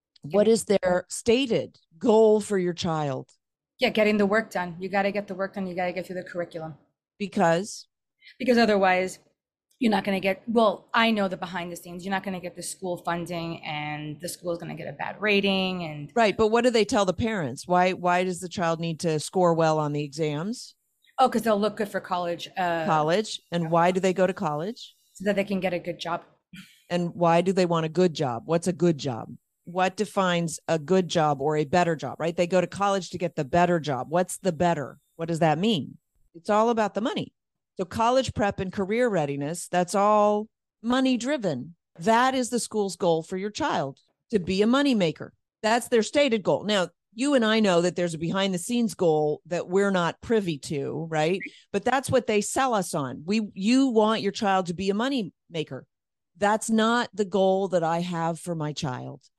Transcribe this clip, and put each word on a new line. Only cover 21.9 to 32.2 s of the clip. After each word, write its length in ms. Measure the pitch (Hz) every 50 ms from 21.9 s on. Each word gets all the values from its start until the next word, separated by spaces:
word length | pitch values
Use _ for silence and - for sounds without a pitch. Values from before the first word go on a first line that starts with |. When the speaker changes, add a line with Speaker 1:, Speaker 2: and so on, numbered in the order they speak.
| - 185
Speaker 2:
college. 480 | - - 185 180 175 170 175 165 - - -
Uh, 300 | 196 180 175 170 165 160
Speaker 1:
College. 560 | 156 160 156 151 156 170 208 220 - - - _ _
And 200 | 170 175 170 160
why 180 | 170 170 170 180
do 80 | 185 190
they 140 | 175 190 180
go 140 | 185 185
to 60 | 180 185
college? 600 | - 202 156 147 147 165 208 240 - - - _ _ _ _ _
Speaker 2:
So 120 | - 185
that 100 | 208 196
they 80 | 190 196
can 160 | 202 202 185
get 140 | 175 185 175
a 60 | 170
good 200 | - 175 165 -
job. 240 | - 165 170 170 - _ _ _ _ _ - 175 - - _ _ _ -
Speaker 1:
And 260 | 175 175 175 170 -
why 260 | 175 175 165 170 175
do 100 | 180 190 190
they 120 | 190 180
want 220 | 170 170 165 160
a 20 | 156
good 240 | 156 180 185 180 147
job? 300 | 165 151 127 117 113 -
What's 220 | 151 160 170 170
a 60 | 185 175
good 240 | - 175 175 165 135
job? 360 | 131 139 120 110 - - - - _ _ _ _ _
What 300 | 175 170 185 185 185 185
defines 640 | - - - - 202 190 180 175 175 170 160 151 - _
a 120 | - 165 160
good 280 | 143 139 185 190 185
job 320 | 151 - 175 156 151 147 135
or 160 | 139 151 151
a 80 | 151 151
better 320 | 135 156 180 175 170 165
job, 240 | 147 151 123 -
right? 160 | -